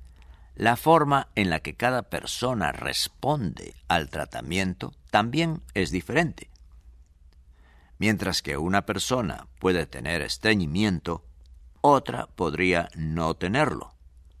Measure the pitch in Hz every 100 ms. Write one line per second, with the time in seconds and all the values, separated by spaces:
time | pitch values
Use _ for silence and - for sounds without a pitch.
0 | - - - - - - 107 120 156 165
1 | 147 139 - - 95 80 - - 123 127
2 | - 78 - - 123 120 78 69 67 65
3 | - - 123 151 92 - 50 - - 85
4 | 73 78 73 - 62 90 95 90 - -
5 | - 107 113 143 165 156 - 101 90 90
6 | - 123 165 - - - - - - -
7 | - _ - - - - - - _ -
8 | 101 104 95 82 73 71 85 98 - 98
9 | - 127 95 62 - - 92 87 76 67
10 | 65 82 69 - 110 107 80 85 107 85
11 | - 82 - - - - - - 143 139
12 | 127 123 - - 85 73 92 85 85 -
13 | 78 80 80 80 90 123 147 78 - -
14 | - - - -